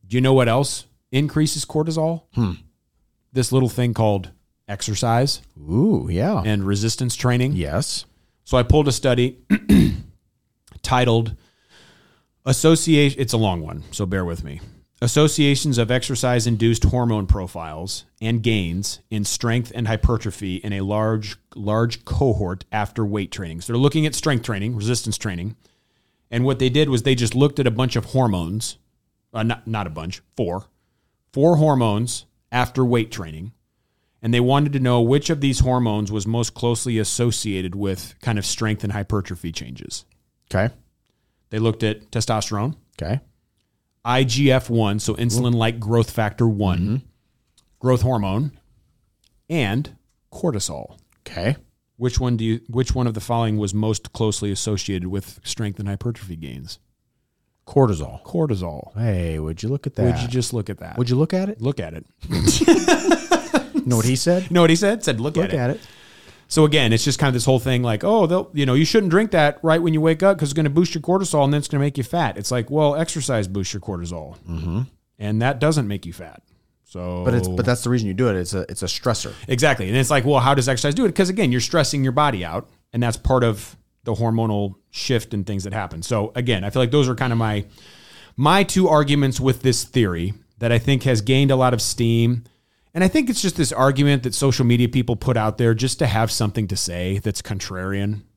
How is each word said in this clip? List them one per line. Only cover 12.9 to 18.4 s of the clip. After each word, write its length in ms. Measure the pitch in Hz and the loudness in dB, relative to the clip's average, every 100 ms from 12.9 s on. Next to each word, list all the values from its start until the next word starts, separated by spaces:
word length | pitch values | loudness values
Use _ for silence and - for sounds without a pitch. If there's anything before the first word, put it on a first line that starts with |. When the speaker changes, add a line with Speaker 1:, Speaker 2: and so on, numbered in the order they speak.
| 151 143 135 | 4 4 2
Speaker 1:
It's 140 | 120 | -2
a 40 | 113 | 2
long 240 | 107 90 | 0 0
one, 220 | 78 78 78 | -6 -10 -12
so 140 | - 98 | -6 -4
bear 180 | 95 87 | -2 -4
with 180 | 82 | -6
me. 180 | 71 73 - - _ _ | -8 -12 -16 -20 _ _
Associations 760 | 120 147 151 - 143 139 151 120 | 0 4 2 4 2 2 0 0
of 140 | 113 | 2
exercise-induced 960 | 127 - 123 127 123 117 113 113 113 - | 0 0 -2 0 2 0 2 2 4 2
hormone 420 | 123 120 107 95 | 2 0 0 2
profiles 800 | 101 90 82 80 78 92 - - _ | 0 0 -10 -10 -10 -10 -10 -12 _
and 220 | 110 117 | -2 0